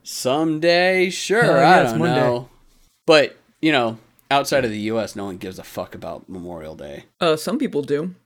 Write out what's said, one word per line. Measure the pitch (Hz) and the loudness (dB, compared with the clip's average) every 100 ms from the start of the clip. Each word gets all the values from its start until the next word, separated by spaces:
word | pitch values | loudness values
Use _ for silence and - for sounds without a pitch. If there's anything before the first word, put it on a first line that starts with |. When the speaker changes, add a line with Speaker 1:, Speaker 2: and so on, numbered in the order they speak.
Speaker 1:
Someday, | - - 127 143 160 156 170 175 185 185 185 | -14 -6 -2 0 0 0 2 4 4 2 0
sure. | 180 - 208 233 | -2 0 2 4
Speaker 2:
Oh, | 139 | 4
yeah, | 143 180 | 6 6
Speaker 1:
I | |
Speaker 2:
it's | 131 | 4
Speaker 1:
don't | 113 | 0
Speaker 2:
Monday. | 117 127 | 0 2
Speaker 1:
know. | 123 120 127 _ _ _ _ _ - | 0 -2 -8 _ _ _ _ _ 4
But, | 156 123 - _ _ | 4 4 -4 _ _
you | 156 | 0
know, | 143 117 113 _ _ _ | 2 0 -4 _ _ _
outside | 143 135 143 123 | 0 2 0 0
of | |
the | 107 | -4
U | 107 113 | -4 -4
S, | 101 107 | -4 -8
no | 98 | -10
one | 90 | -10
gives | 95 92 | -12 -14
a | |
fuck | - - 90 | -14 -12 -12
about | 90 87 80 - | -12 -14 -14 -14
Memorial | 92 87 85 78 76 | -14 -12 -14 -14 -16
Day. | 73 71 - _ | -16 -16 -20 _
Speaker 3:
Uh, | 170 156 | -2 0
some | - 247 | -4 -4
people | 277 143 | -4 -4
do. | 135 143 180 180 | -2 -4 -4 -12